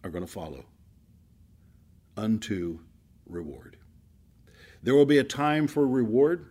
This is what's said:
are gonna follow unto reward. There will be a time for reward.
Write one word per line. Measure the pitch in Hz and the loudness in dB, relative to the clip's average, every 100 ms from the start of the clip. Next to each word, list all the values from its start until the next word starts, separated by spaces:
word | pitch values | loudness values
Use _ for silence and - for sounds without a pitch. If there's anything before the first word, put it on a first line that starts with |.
are | 98 | -10
gonna | 85 90 | -10 -12
follow | 101 80 67 - _ _ _ _ _ _ _ _ _ _ _ _ - _ - | -12 -14 -16 -20 _ _ _ _ _ _ _ _ _ _ _ _ -20 _ -8
unto | 107 110 - 98 85 82 80 _ _ _ - | -2 -2 -2 -6 -6 -10 -16 _ _ _ -16
reward. | 87 78 69 - - - _ _ _ _ _ - _ - - | -14 -12 -16 -20 -20 -20 _ _ _ _ _ -20 _ -20 -8
There | - | 2
will | 139 143 | 4 6
be | 143 | 4
a | |
time | 135 - 147 151 147 | 2 -2 0 0 0
for | 147 139 | 0 0
reward. | 131 113 117 147 175 - | 2 2 2 2 0 -8